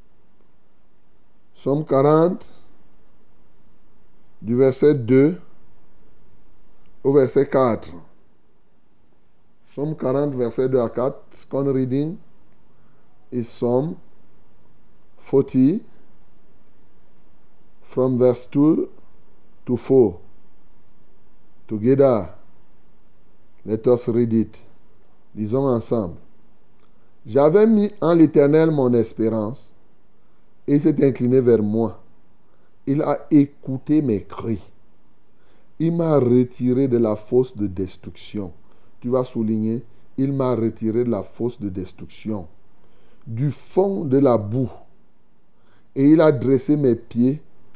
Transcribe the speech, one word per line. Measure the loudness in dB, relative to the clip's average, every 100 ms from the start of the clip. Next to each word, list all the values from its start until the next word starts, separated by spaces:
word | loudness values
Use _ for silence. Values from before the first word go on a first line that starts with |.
| -18 -18 -18 -18 -18 -18 -18 -18 -18 -18 -18 -18 -18 -18 -18
Psaume | -8 -2 -2
quarante, | 2 4 6 6 4 2 -8 -12 -12 -12 -14 -14 -14 -16 -16 -16 -16 -16 -16 -14 -14 -14 -14 -14 -14 -10
du | -2 4
verset | 4 6 4
deux | 4 4 6 6 4 -6 -12 -12 -12 -12 -12 -12 -14 -14 -14 -14 -14 -12 -12 -12 -2
au | 4
verset | 4 6 4 2
quatre. | 4 4 2 -4 -14 -18 -20 -20 -20 -20 -20 -20 -20 -20 -20 -20 -20 -20 -20 -20 -20 -14
Psaume | -6 -6
quarante, | -2 0 0 0
verset | 0 -2 0 2
deux | 2
à | 2
quatre. | 0 -2 -2 -12
Second | -18 -6 -2 0
reading | 0 0 0 -2 -6 -12 -16 -16 -16 -16 -18 -18 -18 -18 -18 -8
is | -6
Psalm | -6 -2 0 2 0 -6 -12 -12 -12 -14 -14 -14 -14 -14 -16 -16 -16 -16
forty, | 0 2 4 4 4 4 -4 -12 -12 -12 -12 -12 -12 -14 -14 -14 -14 -14 -14 -12 -12 -12 -12 -12 -12 -12
from | -6 0 2 4
verse | 4 4 0
two | 4 4 4 0 -8 -12 -12 -12 -14 -14 -10 -4
to | -4
four. | 4 6 6 2 -10 -12 -10 -10 -12 -12 -12 -12 -12 -12 -12 -12 -12 -12 -8
Together, | -2 4 6 6 4 0 -10 -12 -12 -14 -14 -14 -14 -16 -16 -16 -16 -16 -12 -4
let | 0 4
us | 4 2
read | 2 2
it. | 2 0 -4 -16 -14 -14 -16 -16 -16 -14
Lisons | -8 -2 0 2
ensemble. | 0 0 -2 -2 -8 -14 -16 -16 -16 -16 -16 -18 -18 -18 -16 -2
J'avais | 4 6 8 6
mis | 6 2 0
en | 4
l'Éternel | 8 8 8 6 6 4
mon | 4 4
espérance, | 4 2 0 0 0 -2 -6 -12 -18 -18 -18 -18 -18 -18 -18 -18 -12 0
et | 4
il |
s'est | 4 4 4
incliné | 4 4 4
vers | 6 6
moi. | 4 0 0 -4 -14 -16 -18 -18 -18 -18 -18 -10 -2
Il | 0
a | 0 -2 4
écouté | 6 6 0 -8 -6 0 2
mes | 4 0
cris. | -2 -8 -4 -4 -6 -18 -18 -18 -18 -18 -18 -18 -18 -18 -16 -4
Il | 0 2
m'a | 4 4
retiré | 8 6 6 2 2 4 4
de | 4
la | 4 0
fosse | 2 2 2 0
de | -4
destruction. | -4 -6 -8 -14 -14 -10 -8 -8 -10 -14 -16 -16 -10
Tu | 0
vas | 0
souligner, | 0 -2 0 0 0 -2 -6 -14 -10 -2
il | 0
m'a | 0 0
retiré | 2 0 -2 -2 0
de | 0
la | -2
fosse | -4 -6 -6 -4
de | -6
destruction. | -6 -8 -12 -16 -10 -6 -6 -8 -14 -16 -16 -16 -16 -16 -14 -10
Du | -4 -2
fond | -4 -2 0 0 0
de | 2 4
la | 6 4
boue. | 2 -2 -2 -6 -16 -18 -20 -20 -20 -20 -20 -20 -20 -20 -8
Et | 4 6
il | 8
a | 8
dressé | 6 4 2 4 4
mes | 4 2
pieds | 0 2 2 2 -6 -14 -14